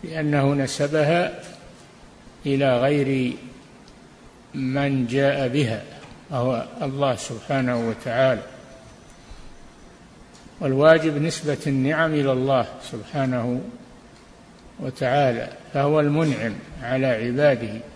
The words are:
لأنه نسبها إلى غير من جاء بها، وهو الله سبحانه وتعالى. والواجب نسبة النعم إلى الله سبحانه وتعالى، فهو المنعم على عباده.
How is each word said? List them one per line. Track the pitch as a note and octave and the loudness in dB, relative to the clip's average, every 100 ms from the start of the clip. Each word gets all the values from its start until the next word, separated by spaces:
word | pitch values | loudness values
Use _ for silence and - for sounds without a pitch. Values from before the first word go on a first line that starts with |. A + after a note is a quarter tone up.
لأنه | E3 D#3+ D3+ D3 C#3 | -8 -4 0 2 2
نسبها | C#3+ C3 - C#3+ D#3 D3 E3+ F3+ - - - - - - - - - - - D3 | 2 -2 -2 0 2 4 2 0 -6 -16 -20 -20 -20 -20 -20 -20 -20 -20 -10 -2
إلى | C#3 C#3 B2 | 2 4 4
غير | C3+ D3 C3+ C3+ B2+ B2 - - - - - - - - - - - | 4 2 2 0 0 -4 -14 -20 -20 -20 -20 -20 -20 -20 -20 -20 -14
من | C#3+ C3 C3+ C#3+ C3+ A#2+ | -6 -2 0 0 0 0
جاء | C3 C#3 C#3+ C3 | 2 2 2 0
بها، | C3+ B2 A2 - - - - - | 0 0 -2 -8 -18 -20 -20 -8
وهو | C3+ B2 A#2 - - | -2 0 -2 -4 -8
الله | D3 C3+ C#3 A#2 | -6 0 0 0
سبحانه | - A2+ - C#3 B2+ A#2+ A#2 | -6 -12 -2 0 0 0 -2
وتعالى. | A2 C3 A#2 C3 A2+ - - - - - - - - - - - - - - - - - - - - - - | -4 -4 2 4 2 -4 -18 -20 -20 -20 -20 -20 -20 -20 -18 -18 -20 -20 -20 -20 -20 -20 -20 -20 -20 -20 -4
والواجب | D3 C3 D3+ D#3+ D#3 D3 | 0 6 8 8 4 0
نسبة | D#3+ - D3 C#3 D3+ | -2 -2 -4 -2 0
النعم | C3+ C3 D#3 D#3+ | 0 2 2 2
إلى | D3+ C#3 | 2 2
الله | B2+ C3+ C3 A#2 - - | 2 2 2 0 -8 -12
سبحانه | A2+ G#2 D3 C3 B2 A#2 B2 G3+ - - - - - - - - - - - | -12 -8 -4 -2 0 -2 -4 -6 -16 -20 -20 -20 -20 -20 -20 -20 -20 -20 -10
وتعالى، | C#3 C3 C3 C#3 C#3 A2+ A2+ - - | -10 -4 0 4 2 0 -6 -12 -8
فهو | C#3+ C#3+ D#3 | -2 2 4
المنعم | D3 D3 D#3+ A#2 A2+ G2+ - - | 4 2 2 0 -4 -6 -14 -12
على | A#2+ C3 C3 | -4 0 2
عباده. | A2+ A#2+ B2 D3 B2 A2 A2 - | 0 -2 2 4 2 -2 -8 -12